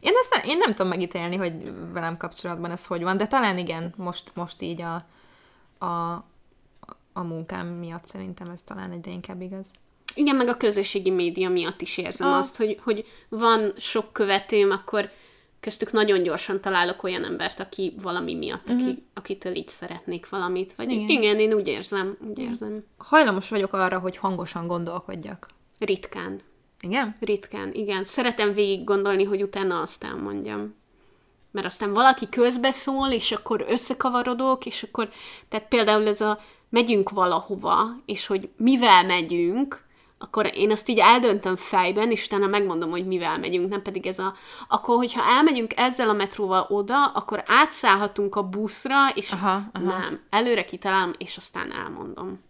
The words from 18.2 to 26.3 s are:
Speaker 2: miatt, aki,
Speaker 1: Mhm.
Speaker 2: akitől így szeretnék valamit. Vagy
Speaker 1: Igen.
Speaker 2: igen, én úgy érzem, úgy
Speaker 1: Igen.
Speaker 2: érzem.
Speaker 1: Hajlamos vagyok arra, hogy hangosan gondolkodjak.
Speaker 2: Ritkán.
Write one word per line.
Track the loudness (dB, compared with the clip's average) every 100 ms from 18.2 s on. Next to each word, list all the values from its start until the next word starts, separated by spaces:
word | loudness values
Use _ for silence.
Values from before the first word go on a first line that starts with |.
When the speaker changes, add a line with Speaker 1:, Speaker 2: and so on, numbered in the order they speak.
| -4
Speaker 2:
miatt, | -6 -6 -8 -2
aki, | 0
Speaker 1:
Mhm. | 0 -4 _
Speaker 2:
akitől | -18 -10 -8 -6
így | -8 -10
szeretnék | -14 -12 -12 -10 -10 -8
valamit. | -6 -4 -4 -6
Vagy | -8 -4
Speaker 1:
Igen. | -4 0
Speaker 2:
igen, | 2 4 4
én | 4
úgy | 2 0
érzem, | -4 -4 -4 -4 -8 -12
úgy | -10
Speaker 1:
Igen. | -8
Speaker 2:
érzem. | -8 -8 -12 -14 _
Speaker 1:
Hajlamos | 4 6 6 2 -2
vagyok | -2 -2
arra, | 0 0 0
hogy | -4 -4
hangosan | -4 -4 -6 -6 -4
gondolkodjak. | -4 -4 -8 -10 -12 -12 -14 -18 _ _ _
Speaker 2:
Ritkán. | -2 -2 -4 -10 -10